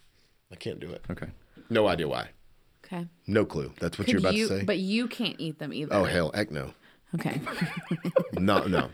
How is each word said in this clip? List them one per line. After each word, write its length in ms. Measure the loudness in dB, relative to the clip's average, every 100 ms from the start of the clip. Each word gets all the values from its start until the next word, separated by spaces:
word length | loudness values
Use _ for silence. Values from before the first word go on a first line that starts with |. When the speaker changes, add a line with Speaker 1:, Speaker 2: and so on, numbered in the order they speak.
| -20 _ _ _ _
Speaker 1:
I 40 | -12
can't 240 | -10 -8
do 120 | -10
it. 120 | -12 -10
Speaker 2:
Okay. 180 | -10 -10 -14 _ -20 -2
Speaker 1:
No 160 | 4 4
idea 200 | 4 0
why. 220 | -2 -6 -12 -20 -20 _ _ -12
Speaker 3:
Okay. 220 | -10 -10 _ 2
Speaker 1:
No 200 | 2 2
clue. 260 | -2 -6 -4
That's 180 | -4 -2
what 80 | 2
Speaker 3:
Could 80 |
Speaker 1:
you're 60 | 4
about 140 | 4
Speaker 3:
you, 140 | 4 2
Speaker 1:
to 120 | 0
say? 40 | 0
Speaker 3:
but 140 | 0
you 280 | 2 0 0
can't 280 | -4 -4 -4
eat 200 | -6 -6
them 120 | -8
either. 200 | -6 0
Speaker 1:
Oh, 100 | 2 4
hell, 260 | 2 2
heck 180 | 0 -2
no. 220 | -2 -6 -12 -20 _ -6 -4
Speaker 3:
Okay. 240 | -2 -2 -4
<laughs> 920 | -4 -4 -4 -6 -4 2 2 2 0
Speaker 1:
No, 260 | 4 4 4
no. 240 | 2 0